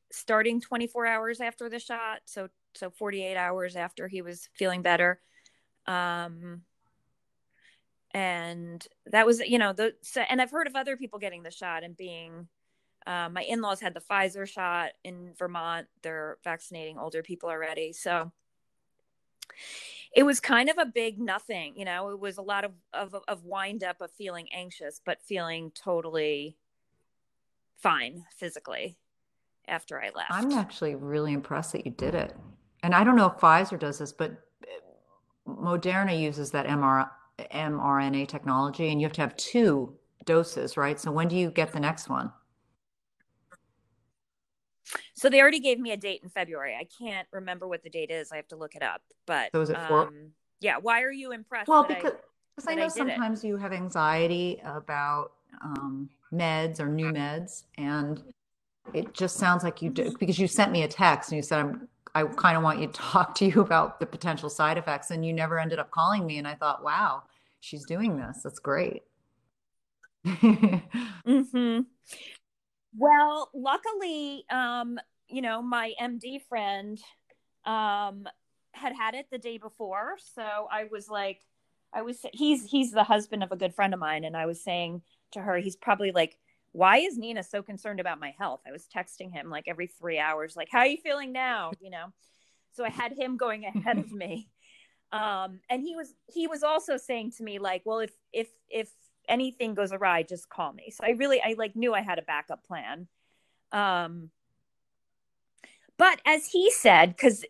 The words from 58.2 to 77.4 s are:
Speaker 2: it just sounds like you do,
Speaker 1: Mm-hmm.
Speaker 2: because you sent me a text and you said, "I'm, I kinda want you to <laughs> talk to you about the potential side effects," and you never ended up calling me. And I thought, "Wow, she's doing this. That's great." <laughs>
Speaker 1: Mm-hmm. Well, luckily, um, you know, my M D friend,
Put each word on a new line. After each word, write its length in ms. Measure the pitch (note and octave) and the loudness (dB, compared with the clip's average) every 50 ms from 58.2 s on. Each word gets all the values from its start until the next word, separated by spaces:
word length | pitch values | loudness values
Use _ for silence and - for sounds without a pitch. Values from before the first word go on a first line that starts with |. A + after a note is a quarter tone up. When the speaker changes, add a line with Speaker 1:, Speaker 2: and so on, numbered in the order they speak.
| - B3+ - _ _ _ _ _ _ _ _ _ _ - - | -10 -14 -20 _ _ _ _ _ _ _ _ _ _ -6 -4
Speaker 2:
it 200 | D#3 - - - | -4 -4 -4 -4
just 240 | - F#3 F3+ - - | -2 -2 -2 0 2
sounds 260 | G3+ F3+ F3+ F3+ E3+ | 4 4 4 4 2
like 180 | E3+ E3 - | -2 -4 -2
you 80 | E3 E3 | -4 -4
do, 140 | - - - | -2 -2 -2
Speaker 1:
Mm-hmm. 120 | - - - | -2 -2 0
Speaker 2:
because 200 | G3+ F3 F3+ E3 | 0 0 2 2
you 80 | F#3+ F3+ | 2 2
sent 240 | - - G#3 G3 | 4 4 4 4
me 120 | E3+ E3+ D#3 | 4 2 0
a 40 | D3+ | 0
text 440 | - - F#3+ F3 D3 C#3 - - | 2 6 6 6 6 6 2 -4
and 60 | D#3 D3+ | -6 -6
you 60 | C#3 | -2
said, 160 | - E3 D3+ | 0 0 0
"I'm, 300 | D3 C#3+ - - - - _ _ _ - - | 0 0 -4 -6 -10 -14 _ _ _ -4 0
I 80 | D#3 D#3 | 0 0
kinda 360 | D3+ - - - F3+ E3 E3 | 0 2 4 6 6 6 6
want 180 | D#3+ D#3 D3+ - | 4 2 2 2
you 80 | D#3 D#3 | -2 -4
to 60 | - | -6
<laughs> 200 | - - - - | -8 -6 2 4
talk 220 | F#3+ F3 - - | 4 4 4 4
to 100 | - G3+ | 4 4
you 160 | G3 E3 G#3+ | 6 8 6
about 380 | G3 - E3 D#3+ D#3 D3+ - - | 6 8 6 4 4 4 0 -4
the 60 | E3+ | -6
potential 440 | - - E3 - E3+ D#3+ C#3 - D3+ | -6 -6 -4 -4 -2 -2 -2 -4 -6
side 280 | D3+ - D#3 D3+ D#3+ E3+ | 0 2 2 2 2 0
effects," 340 | E3 E3 D3 C#3+ - - | 0 -2 -4 -4 -4 -6
and 140 | F3 D#3+ D#3+ | -4 -4 -2
you 80 | E3 E3 | -2 0
never 260 | D#3+ D#3+ D#3+ E3 E3 | 0 0 0 0 0
ended 200 | D#3+ D#3+ E3 D3+ | 0 -2 -2 -4
up 120 | D3 - | -4 -2
calling 340 | - E3 E3 F3+ G#3 G#3 F3+ | 0 2 2 4 2 2 0
me. 120 | D#3+ D3+ D3 | -2 -4 -4
And 100 | C#3+ D3 | -6 -6
I 80 | D3 | -6
thought, 280 | - D#3 D3 C#3+ - C3+ | -2 0 0 0 0 -2
"Wow, 400 | D3+ D3 F3+ G#3+ F3+ C3+ C3+ - _ _ _ _ _ _ _ | -2 0 2 2 0 0 -2 -6 _ _ _ _ _ _ _
she's 240 | - - - D3 C#3 | -16 -14 -14 -12 -8
doing 320 | - E3 F3+ A3 A3+ E3+ C#3 | -6 -4 -2 0 0 0 -2
this. 240 | B2 G#2+ C3 - - | -4 -6 -10 -10 -12
That's 160 | C#3 - - | -12 -12 -8
great." 440 | - C#3 C#3 D3+ F3+ - - - - _ _ _ _ _ _ _ _ _ _ _ _ _ _ _ _ _ _ _ - _ _ _ - | -4 -2 0 0 0 -2 -4 -8 -12 _ _ _ _ _ _ _ _ _ _ _ _ _ _ _ _ _ _ _ -20 _ _ _ -4
<laughs> 680 | E3+ F#3 - - A3+ G#3 - A3 G3+ F3+ F3 - - - A#3+ A#3+ A3 G3 F3+ - A#3 | -4 2 6 8 8 8 8 6 4 4 2 -2 -4 -6 -6 -6 -8 -10 -8 0 2
Speaker 1:
Mm-hmm. 540 | B3+ C4+ C#4 B3+ - B3 B3 A#3 A3+ A#3 B3+ B3 _ _ _ - - - - - - - _ _ _ _ _ _ _ _ _ _ - G#3+ | 4 4 4 2 0 0 2 2 2 0 -2 -2 _ _ _ -20 -20 -18 -18 -20 -20 -20 _ _ _ _ _ _ _ _ _ _ -2 4
Well, 520 | B3+ D4 D4 D4 D4 D4+ D4+ D4+ D4 - - | 6 8 8 8 8 6 4 0 -4 -6 -6
luckily, 920 | C#4+ B3 C4+ C#4 G4+ - A4 A4 G4+ G4 F4 D#4+ D4+ D4 C#4+ C#4+ C#4 - - | -4 0 0 0 0 0 -4 -4 -4 -4 -4 -4 -4 -4 -6 -8 -10 -6 -4
um, 500 | - B3+ B3+ A#3+ A#3+ A#3+ A#3+ A#3+ A#3+ A#3 - _ _ _ _ _ | -2 0 0 0 0 -2 -4 -4 -6 -10 -12 _ _ _ _ _
you 140 | A3 C4 | -8 -4
know, 200 | B3+ A#3 A3 A3+ | -4 -2 -2 -4
my 320 | A#3+ B3 A#3+ A#3 A3+ A3+ A3 - | -2 -2 -2 -2 -2 -2 -4 -6
M 180 | A#3+ A#3+ A#3+ A#3 | -6 -6 -6 -8
D 220 | G#3 B3 C4+ C#4 | -8 -10 -10 -12
friend, 600 | - _ B3 A3+ G#3 G3+ G3+ G3 G3+ G#3 G#3+ G#3+ - - - _ _ _ _ _ | -10 _ -6 -4 -2 -2 -2 -4 -6 -8 -12 -12 -14 -20 -20 _ _ _ _ _